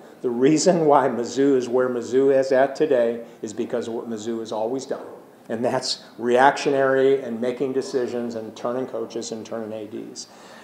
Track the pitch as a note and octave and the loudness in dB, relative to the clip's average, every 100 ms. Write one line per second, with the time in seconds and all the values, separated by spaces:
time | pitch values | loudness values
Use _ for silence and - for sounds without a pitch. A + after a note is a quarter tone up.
0 | - - B2+ A#2+ C3+ D#3 F#3 F3 D3+ C#3+ | -20 -6 -4 2 4 4 4 4 6 6
1 | C3 A#2 A2 A#2 C#3 C3 A#2+ B2+ B2+ A#2+ | 4 0 -4 2 4 2 2 0 0 -2
2 | G#2+ B2+ C#3 C3+ C3+ C3 C3+ - D3+ B2+ | 0 2 4 4 4 2 2 2 2 2
3 | A#2 A#2 - - A2+ G#2+ A#2 A#2+ A2 A#2 | 2 -2 -10 -14 -10 -6 -4 -4 -4 -6
4 | A#2+ A2 A2 A2+ A2 G#2+ A2+ C3+ - - | -8 -8 -6 -6 -6 -4 -4 -4 -6 -10
5 | - - - - - A2+ A#2+ B2 - - | -10 -16 -20 -16 -8 -2 0 -2 -4 -8
6 | - - A#2+ A#2+ C#3 C#3 D3+ C#3 C3+ C3+ | -10 -6 2 6 6 4 0 2 2 4
7 | C3+ C#3 B2 A2+ B2 B2 C#3 C3 B2+ C3+ | 4 2 0 -4 -4 -2 -2 -2 -2 -2
8 | A#2+ A#2+ A#2+ A2+ A2 - B2 B2 B2+ A2+ | -2 -4 -6 -8 -10 -8 -6 -4 -4 -6
9 | A2+ - A#2 A2+ G#2+ A2+ G#2+ A2 G#2 A2+ | -8 -8 -8 -10 -8 -8 -8 -10 -10 -12
10 | A2+ - - - - - | -12 -14 -18 -20 -20 -20